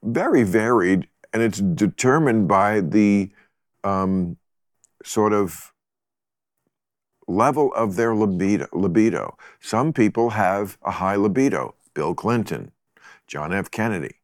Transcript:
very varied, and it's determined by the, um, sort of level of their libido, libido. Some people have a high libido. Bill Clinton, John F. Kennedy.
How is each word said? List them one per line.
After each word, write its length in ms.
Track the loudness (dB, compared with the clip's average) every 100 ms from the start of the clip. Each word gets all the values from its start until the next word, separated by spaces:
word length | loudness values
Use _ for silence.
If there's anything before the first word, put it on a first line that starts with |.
very 400 | -6 -2 2 2
varied, 680 | 2 2 2 2 2 0 -2 _ -6
and 120 | -2
it's 160 | -2 0
determined 880 | -2 0 0 0 2 2 2 2 2
by 340 | 2 2 0
the, 480 | 0 2 4 2 0 _ _ _ _ _
um, 540 | -4 -2 0 -2 -4 -8 _ _ _ _ _ _
sort 280 | -6 0 2
of 400 | 2 -2 -6 -20 _ _ _ _ _ _ _ _ _ _ _ _ _ _ _ -4
level 440 | 0 2 2 0 0
of 200 | -2 0
their 180 | 0 2
libido, 520 | 0 0 0 0 -2
libido. 640 | -2 0 2 2 0 -8 -12 -20 -20
Some 340 | -4 -2 0
people 380 | 2 0 2 -2
have 460 | 0 0 0 -4 -8
a 80 | -8
high 240 | -4 -2 0
libido. 580 | 2 2 0 0 -6 -12 _
Bill 220 | -6 -4 -4
Clinton, 560 | -2 -2 -2 -8 -10 _ _ _ -20 -20 -14
John 260 | -10 -6
F. 160 | -4 -6
Kennedy. 460 | -4 -4 -4 -8 -14